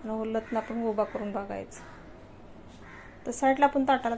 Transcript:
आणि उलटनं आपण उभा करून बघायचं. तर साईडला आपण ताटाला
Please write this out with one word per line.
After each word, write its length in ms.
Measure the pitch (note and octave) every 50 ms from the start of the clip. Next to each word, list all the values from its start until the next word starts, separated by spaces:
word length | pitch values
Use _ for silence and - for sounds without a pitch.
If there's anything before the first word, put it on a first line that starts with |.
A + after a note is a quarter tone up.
| -
आणि 160 | A3 A3 A3
उलटनं 380 | A3 A3 A3 A3+ A3+ - - A3
आपण 240 | G#3+ - A3 A#3 A#3
उभा 200 | A3+ G#3+ G#3 G#3
करून 280 | G#3 - - G#3+ G#3
बघायचं. 500 | G3 G3 G3+ G3 G3+ G3 F#3+ - - - - - - - - - - - - - - - - - - - - - - - - - - - - - - - -
तर 60 | B3
साईडला 340 | A#3+ - - C4+ C4+ C4+ C#4+
आपण 180 | C#4+ - C#4+ C4+ C4
ताटाला 280 | C4+ B3 - A#3 A3+